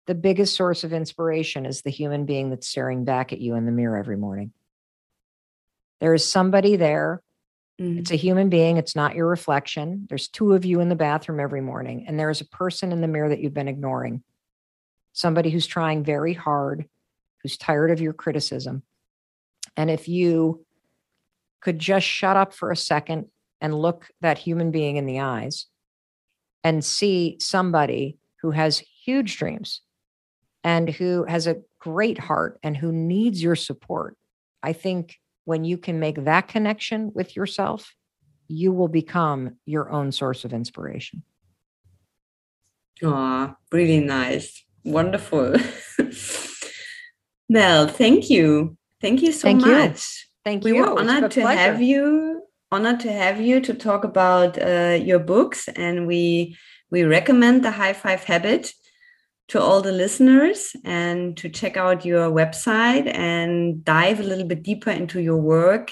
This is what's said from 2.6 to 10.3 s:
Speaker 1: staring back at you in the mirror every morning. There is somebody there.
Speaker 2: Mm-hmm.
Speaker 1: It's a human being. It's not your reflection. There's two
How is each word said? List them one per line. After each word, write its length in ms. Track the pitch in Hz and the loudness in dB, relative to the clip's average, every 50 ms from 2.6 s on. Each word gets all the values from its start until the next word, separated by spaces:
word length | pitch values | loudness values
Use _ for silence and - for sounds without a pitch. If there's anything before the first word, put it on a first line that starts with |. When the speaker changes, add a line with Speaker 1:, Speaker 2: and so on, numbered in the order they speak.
| - - | -10 -8
Speaker 1:
staring 380 | - 139 127 131 127 127 123 | -8 -6 -4 -4 -4 -4 -2
back 260 | 131 131 127 127 - | -2 -2 -2 -2 -4
at 80 | 147 - | -8 -8
you 160 | 120 117 117 | -6 -4 -4
in 100 | 117 113 | -2 -2
the 60 | 117 | -2
mirror 260 | 120 120 120 117 110 101 | 0 0 0 -2 -2 -4
every 200 | 101 - 104 101 | -4 -6 -6 -6
morning. 340 | 104 101 98 101 101 110 - _ _ _ _ _ _ _ _ _ _ _ _ _ _ _ _ _ _ _ _ _ _ _ _ _ _ _ _ _ | -6 -6 -8 -8 -10 -12 -14 _ _ _ _ _ _ _ _ _ _ _ _ _ _ _ _ _ _ _ _ _ _ _ _ _ _ _ _ _
There 120 | - 160 165 | 2 2 4
is 160 | 160 160 - | 4 2 2
somebody 460 | - 190 185 190 190 196 196 202 208 | 2 2 2 4 4 4 4 4 4
there. 460 | 180 170 151 151 151 151 156 170 180 - _ _ _ _ _ _ _ _ _ _ - | 4 2 2 2 0 -2 -2 -4 -6 -10 _ _ _ _ _ _ _ _ _ _ -8
Speaker 2:
Mm-hmm. 200 | 180 175 170 170 | -6 -6 -6 -6
Speaker 1:
It's 120 | 175 - | -4 -4
a 40 | 170 | -4
human 340 | 151 160 185 185 190 196 196 | -2 0 0 2 2 2 4
being. 280 | 175 170 165 165 170 165 | 4 4 4 4 2 0
It's 180 | 160 - - | -2 -2 -4
not 200 | 151 147 147 - | -2 -2 -2 -2
your 120 | 170 165 170 | -2 -2 0
reflection. 800 | 175 170 - - 143 139 139 - - 156 151 165 185 202 196 - | -2 -2 -2 -2 -2 -2 -2 -4 -8 -8 -8 -8 -8 -10 -10 -10
There's 180 | 139 139 - | -10 -10 -10
two 260 | - | -12